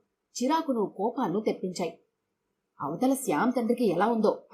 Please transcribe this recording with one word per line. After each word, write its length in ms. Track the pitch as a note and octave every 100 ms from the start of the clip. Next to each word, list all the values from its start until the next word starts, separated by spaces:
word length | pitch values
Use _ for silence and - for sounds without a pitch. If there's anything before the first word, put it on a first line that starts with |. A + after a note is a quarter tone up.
| _ _ _ -
చిరాకును, 500 | B3 D#4+ D#4+ A#3+ F3+ -
కోపాలను 440 | G#3+ C#4 G#3 F#3+
తెప్పించాయి. 580 | A3 - F#3 F3+ E3+ - _ _ _ _ _ _ _ -
అవతల 340 | C#3 D#3+ B3+
శ్యామ్ 380 | C4 - D3+ A3+
తండ్రికి 320 | B3 A3+ A#3+
ఎలా 240 | A3+ E3 G#3+
ఉందో 340 | A#3 G#3+ - -